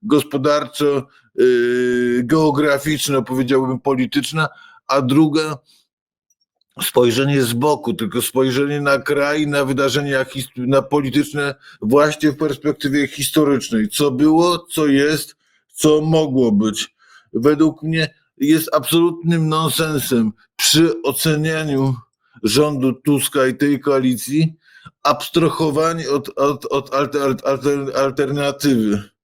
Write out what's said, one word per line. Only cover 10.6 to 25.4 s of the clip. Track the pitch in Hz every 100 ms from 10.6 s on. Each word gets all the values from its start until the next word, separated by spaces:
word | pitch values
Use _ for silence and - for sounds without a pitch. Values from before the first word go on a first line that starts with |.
| 127 135
polityczne | 135 147 135 135 147 143 143 139 - -
właśnie | 107 135 151 151 151
w | 135
perspektywie | 156 135 151 143 143 139 143
historycznej. | - 139 - 147 135 - 113 107
Co | - 147
było, | 127 151 160 175 170
co | - - 151
jest, | 139 143 156 - - _ _ _
co | - 156 151
mogło | 156 160 151 131 120
być. | 101 107 104 - _ _ - _
Według | 110 127 151 160 151
mnie | 156 160 - _ _ _
jest | 143 160 160
absolutnym | 151 127 165 170 170 165 170 156
nonsensem | 156 160 - 160 151 - 123 110 - _ _
przy | - 151 165 -
ocenianiu | 131 139 160 151 156 160 156 139 135 123 - _ _ -
rządu | 110 104 151 143 131
Tuska | 127 - 143 - 147 131
i | 123
tej | 143 139
koalicji | 143 135 127 123 - 147 160 160 _ - - _
abstrahowanie | 139 147 - 170